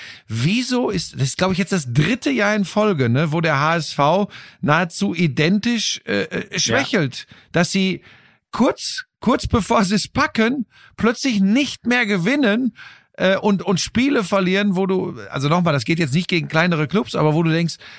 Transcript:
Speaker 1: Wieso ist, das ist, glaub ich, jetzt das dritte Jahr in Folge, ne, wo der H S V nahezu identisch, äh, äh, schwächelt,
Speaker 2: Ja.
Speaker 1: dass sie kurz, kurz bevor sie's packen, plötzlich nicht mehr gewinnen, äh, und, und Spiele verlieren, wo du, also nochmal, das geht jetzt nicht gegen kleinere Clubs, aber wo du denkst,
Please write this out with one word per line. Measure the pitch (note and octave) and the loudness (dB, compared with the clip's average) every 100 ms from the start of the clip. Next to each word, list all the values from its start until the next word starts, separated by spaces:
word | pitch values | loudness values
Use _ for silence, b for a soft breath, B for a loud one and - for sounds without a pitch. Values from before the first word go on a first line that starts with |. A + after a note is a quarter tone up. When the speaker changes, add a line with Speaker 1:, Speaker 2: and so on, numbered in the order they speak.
| B B - | B B -8
Speaker 1:
Wieso | A2 C3 A3+ B3 B3+ B3+ | -2 0 0 0 -2 -2
ist, | F#3+ - - | -2 -6 -4
das | C3 | -4
ist, | - | 0
glaub | F#3 | 0
ich, | F3+ | 0
jetzt | G3 | 0
das | G3 B2+ | -2 0
dritte | A#2+ D#3 B3 - | 0 2 0 0
Jahr | B3+ G3+ | 0 2
in | G#3+ F#3+ | 0 0
Folge, | - G#3+ E3+ B2 | 0 2 2 2
ne, | B2 D#3+ | 2 0
wo | D#3+ | 0
der | E3 C#3+ | 0 2
H | D3+ E3+ | 2 0
S | D3+ | -2
V | - C#3+ F3+ G3+ B B B | 0 2 2 0 B B B
nahezu | C3 D#3 F3+ - G3+ E3+ | 0 2 0 -2 -2 0
identisch, | E3+ B2+ D3+ G#3 A#3 A#3 - - - | 0 2 2 2 0 -2 -2 -6 -4
äh, | - | -4
äh, | D#3+ F#3 - F#3+ | -4 -6 -6 -4
schwächelt, | - A#3 C#4 G#3+ C#3+ - - | 0 0 0 0 -2 -4 -14
Speaker 2:
Ja. | B B | B B
Speaker 1:
dass | D#3+ F3 | 0 0
sie | G3 F#3+ F3 B B B B _ | 2 0 -2 B B B B _
kurz, | - B3+ G4+ - - - _ | 0 0 0 -6 -8 -12 _
kurz | - C4+ - | -2 0 0
bevor | B3 F#3+ A#3 F#3+ | 0 2 2 2
sie's | G#3 - | 0 -2
packen, | - D4+ - A3 C#4+ A3 B B - | -2 -2 0 0 0 -6 B B -2
plötzlich | A3 A#3+ C4+ G#3+ | -2 0 0 2
nicht | F#3+ A3+ C#4+ - - | 4 2 0 -4 -2
mehr | B3 A3+ | 0 0
gewinnen, | G3+ E3+ C#4+ B3+ G#3+ B3+ B B B B - | 0 0 2 2 2 0 B B B B -2
äh, | F#3 F#3+ | 0 2
und, | G#3+ G3 | 2 0
und | F3+ F#3 | 0 -2
Spiele | - - C4+ C#4 | -2 0 0 0
verlieren, | G3 G3 F#3 F#3+ G#3 F#3 | 0 0 0 0 0 0
wo | F#3+ | 0
du, | F#3+ F#3+ B2 G2+ | -2 -4 -8 -10
also | - C#3 | -4 0
nochmal, | E3+ E3+ | 2 2
das | C#3+ | 0
geht | A#2 E3 | 0 -2
jetzt | D#3+ | 0
nicht | D3 F3+ | 0 0
gegen | F3 C#3+ | -2 0
kleinere | D#3 F3 E3 D3+ | 0 2 0 0
Clubs, | G3 A#3+ - | -2 -2 0
aber | D#3 | 2
wo | D3+ | 2
du | E3 | 2
denkst, | D#3+ E3+ - B | 0 -2 -6 B